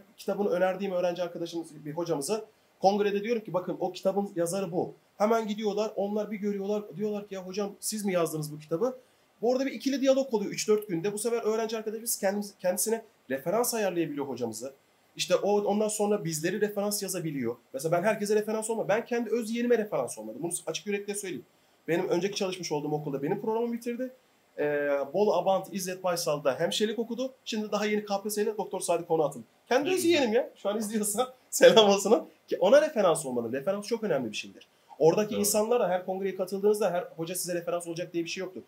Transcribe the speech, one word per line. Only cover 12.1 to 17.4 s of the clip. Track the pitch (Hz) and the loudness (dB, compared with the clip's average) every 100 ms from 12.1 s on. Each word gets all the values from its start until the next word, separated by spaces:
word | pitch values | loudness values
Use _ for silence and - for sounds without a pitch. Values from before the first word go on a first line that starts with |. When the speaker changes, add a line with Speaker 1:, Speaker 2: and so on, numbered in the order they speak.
| - | -2
Speaker 1:
kendimiz, | 196 208 202 - | 0 0 -4 -4
kendisine | 180 190 220 226 - _ - | -2 0 0 -2 -4 _ -6
referans | 175 170 208 240 | -4 0 0 2
ayarlayabiliyor | 233 202 170 160 143 135 | 0 0 0 -2 -2 -4
hocamızı. | 120 117 107 127 - _ _ _ - | -4 -4 -6 -10 -14 _ _ _ -8
İşte | 156 180 | 0 2
o, | 190 208 | 4 2
ondan | 202 208 214 | 2 2 0
sonra | 214 208 208 | 0 0 0
bizleri | 165 156 165 202 | 0 -2 -2 0
referans | 208 208 202 202 | -2 0 -2 -2
yazabiliyor. | 190 180 160 139 | -4 -4 -4 -2